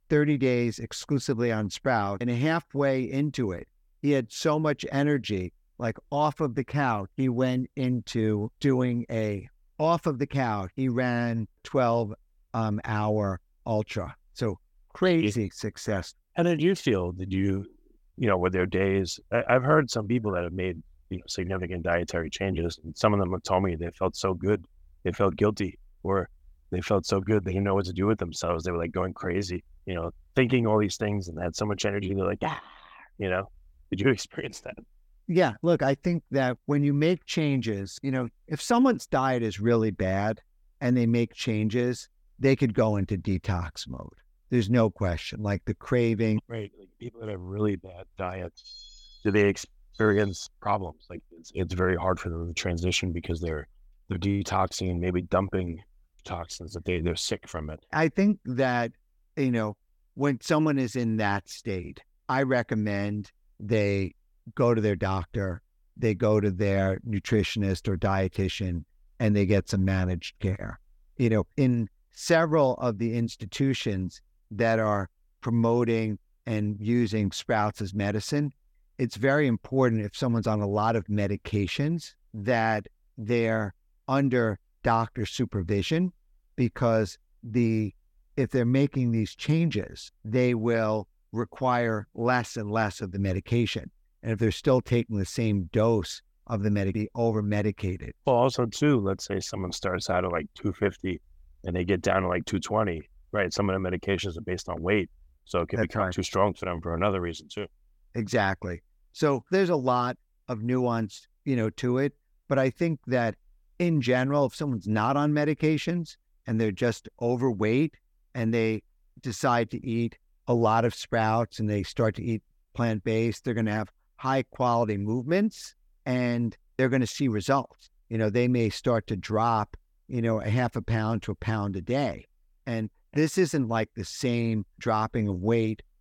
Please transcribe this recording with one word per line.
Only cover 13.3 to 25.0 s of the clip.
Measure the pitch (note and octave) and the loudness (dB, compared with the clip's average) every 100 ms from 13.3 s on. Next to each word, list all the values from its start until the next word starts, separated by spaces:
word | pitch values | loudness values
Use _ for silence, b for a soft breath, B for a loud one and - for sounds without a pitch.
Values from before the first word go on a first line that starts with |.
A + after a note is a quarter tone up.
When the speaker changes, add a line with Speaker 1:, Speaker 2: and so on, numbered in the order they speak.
| F#2 - _ - | -4 -8 _ -4
Speaker 1:
ultra. | G#2+ G#2+ G#2+ F2+ - _ | -2 -2 -6 -8 -12 _
So | - A2+ F2+ _ _ _ | -6 -4 -4 _ _ _
crazy | - F#3 E3 G#2+ A2 | 0 2 4 2 0
Speaker 2:
Yeah. | G2 | -4
Speaker 1:
success. | - G#2+ - - G2 E2+ - _ - | -6 -10 -8 -4 -4 -4 -14 _ 0
Speaker 2:
How | |
did | E3+ D#3+ | 0 2
you | E3 G3 | 2 2
feel? | - G2 F2 | 2 2 0
Did | F2+ F#2+ | -4 -4
you, | F#2+ G2 F#2+ G2+ - _ _ _ - | 0 2 0 -4 -14 _ _ _ -2
you | A#2 | 2
know, | F#2 | 4
were | F#2 | 2
there | F#2 F2+ | 2 2
days, | F#2+ G2 G2 F2+ - - | 2 2 2 0 -6 -4
I, | A#2+ - | -2 2
I've | B2 | 2
heard | C3 D#3 C3 | 4 2 2
some | A#2 G#2 | -2 0
people | B2 G#2+ | 0 0
that | F2+ | -2
have | F2 | -2
made, | F#2 F#2 E2 - - _ | -2 -4 -6 -12 -20 _
you | F#2 | -12
know, | - | -8
significant | - F2+ F#2+ F2 F2+ | -6 -4 -4 -4 -4
dietary | E2 E2+ E2+ F2 D#2 | 0 0 0 -4 -4
changes, | - G2 F2+ E2+ - | -4 -2 -2 -4 -6
and | D#2+ - | -12 0
some | A2 | 2
of | G2+ | 2
them | F2+ | 0
have | F#2 | -4
told | - F#2+ | 0 2
me | G2 D#2+ | 2 -2
they | E2+ | -6
felt | - F#2+ - | -2 -4 -2
so | G2 | -2
good, | F2 F#2+ G#2 - - - - | -2 0 -2 -4 -20 -20 -8